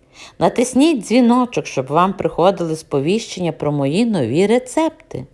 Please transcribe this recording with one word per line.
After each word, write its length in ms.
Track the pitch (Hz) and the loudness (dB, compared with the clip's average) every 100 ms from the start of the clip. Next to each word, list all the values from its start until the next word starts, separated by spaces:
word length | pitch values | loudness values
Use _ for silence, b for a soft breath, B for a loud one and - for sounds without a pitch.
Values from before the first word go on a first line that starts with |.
| B B B _ | B B B _
натисніть 640 | 170 - 240 254 311 277 - | 0 2 0 2 2 2 0
дзвіночок, 600 | 226 233 247 240 - 147 | 2 4 4 0 -4 -6
щоб 220 | - 131 | -6 -2
вам 260 | 151 185 | 0 0
приходили 640 | 190 165 - 175 185 170 160 | 0 -4 2 2 2 -4 -6
сповіщення 760 | - 147 139 214 - - 175 | -4 -4 0 -2 -4 -6 -6
про 200 | 156 147 | -4 -4
мої 340 | 147 139 165 240 | -2 0 0 0
нові 420 | 196 117 139 202 | 0 0 2 2
рецепти. 760 | 247 254 - 320 - _ - 135 | 2 0 -2 -2 -4 _ -14 -14